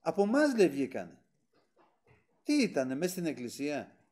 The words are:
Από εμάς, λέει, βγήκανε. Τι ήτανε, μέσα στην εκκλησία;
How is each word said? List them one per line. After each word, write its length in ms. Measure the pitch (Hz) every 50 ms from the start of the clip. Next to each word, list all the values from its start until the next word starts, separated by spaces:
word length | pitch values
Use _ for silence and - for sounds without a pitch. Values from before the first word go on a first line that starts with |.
Από 220 | _ 160 165 196 202
εμάς, 340 | 208 226 285 311 294 262
λέει, 120 | 226 196 160
βγήκανε. 500 | 139 139 139 - - 113 92 82 - - _ _ _ _ _ _ _ _ _ _ _ _ _ _ _ _ _ _ - _ _ _ _ _ _
Τι 100 | - 294
ήτανε, 420 | 302 254 185 151 143 131 127 131
μέσα 180 | 139 170 180 180
στην 140 | 185 175
εκκλησία; 720 | 165 135 120 123 117 113 - 139 147 147 135 104 - - _ _ _